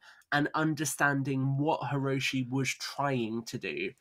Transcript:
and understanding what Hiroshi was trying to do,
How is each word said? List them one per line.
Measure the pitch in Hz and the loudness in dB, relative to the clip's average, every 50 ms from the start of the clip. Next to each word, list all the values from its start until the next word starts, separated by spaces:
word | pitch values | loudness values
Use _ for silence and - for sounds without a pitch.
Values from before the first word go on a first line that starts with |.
| - - - - - - 143 | -20 -20 -20 -16 -6 0 0
and | 147 147 - - | 2 2 2 0
understanding | 156 156 160 156 143 156 143 - - 147 143 139 139 131 143 135 135 131 135 139 | 2 2 2 0 0 -2 -2 0 2 2 4 4 2 0 0 0 0 2 2 2
what | 135 147 160 156 - | 2 2 2 2 0
Hiroshi | 135 131 139 139 135 139 135 135 135 - - 131 127 120 | 0 -2 -2 0 0 0 0 0 0 0 0 -2 -2 0
was | 127 135 131 127 | 0 0 0 0
trying | - - - - - - 139 143 135 123 113 107 113 117 113 | -2 -4 -6 -8 -4 -2 0 0 2 0 0 0 -2 -4 -6
to | - - | -6 -8
do, | - - 92 76 78 95 - - _ | -6 -4 -4 -4 -2 -4 -4 -6 _